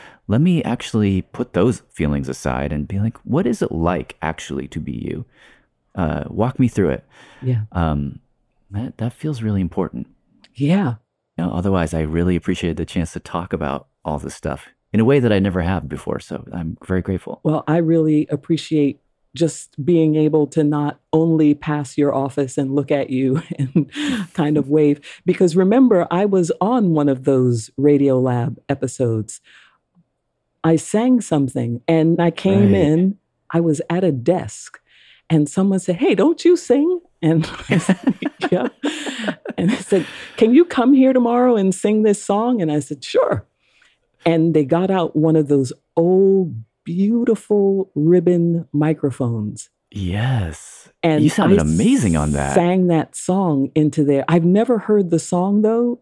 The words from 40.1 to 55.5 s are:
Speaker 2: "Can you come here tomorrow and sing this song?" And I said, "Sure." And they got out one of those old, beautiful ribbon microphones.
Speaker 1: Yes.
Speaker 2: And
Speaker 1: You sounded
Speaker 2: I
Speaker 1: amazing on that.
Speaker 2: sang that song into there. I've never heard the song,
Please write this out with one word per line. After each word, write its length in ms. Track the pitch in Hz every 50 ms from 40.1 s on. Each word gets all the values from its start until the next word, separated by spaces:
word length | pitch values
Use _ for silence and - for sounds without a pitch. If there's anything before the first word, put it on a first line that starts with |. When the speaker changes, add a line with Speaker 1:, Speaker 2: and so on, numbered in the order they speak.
| - - - - - -
Speaker 2:
"Can 160 | - 226 247
you 100 | 294 349
come 300 | 339 - - 233 247 285
here 180 | 262 262 262 262
tomorrow 420 | 254 240 233 233 240 247 254 240
and 200 | 214 196 190 180
sing 280 | - - 208 214 214 214
this 200 | 220 202 - -
song?" 380 | - 202 208 220 247 254 226 175
And 100 | 156 147
I 80 | 151
said, 240 | 143 - 151 127 -
"Sure." 400 | - - - 523 - - 104 - _ _ _ _ _ _ _ _ _ _ _ _ _ _ _ -
And 300 | 170 165 165 160 170 160
they 100 | 156 147
got 260 | 131 165 170 185 190
out 260 | 190 185 170 - -
one 200 | 156 151 160 160
of 120 | 160 156 139
those 220 | 147 139 135 123 - - _ _ _
old, 580 | - 165 175 185 185 196 190 196 190 190 160 127 113 110 - _ _ _
beautiful 1080 | - 170 180 196 208 233 240 240 233 226 202 - - 208 208 196 196 196 196 190 - -
ribbon 720 | 147 147 160 175 180 170 175 180 170 170 170 170 170 165 - -
microphones. 960 | 147 151 156 160 151 - 143 127 - 131 120 117 113 104 107 - 110 - - _ _ _ _
Speaker 1:
Yes. 960 | - 104 95 90 90 104 110 127 131 117 95 82 80 - - - - - - _ _ _ -
Speaker 2:
And 200 | 170 156 151 151
Speaker 1:
You 60 | 151
sounded 280 | - - 196 - 190 -
Speaker 2:
I 40 | 78
Speaker 1:
amazing 540 | 76 78 87 113 220 269 269 147 101 82
on 160 | 78 76 76 71
that. 220 | 71 69 69 -
Speaker 2:
sang 320 | 185 170 175 180 190 185
that 280 | 175 170 160 - - -
song 560 | - - - 180 196 196 175 151 139 135 147 -
into 300 | 156 151 151 - - 151
there. 200 | 139 143 139 135 -
I've 160 | 160 175 165
never 340 | 175 180 202 233 247 247 214
heard 320 | - - 214 208 196 170
the 80 | 170 160
song, 420 | - - - 175 180 196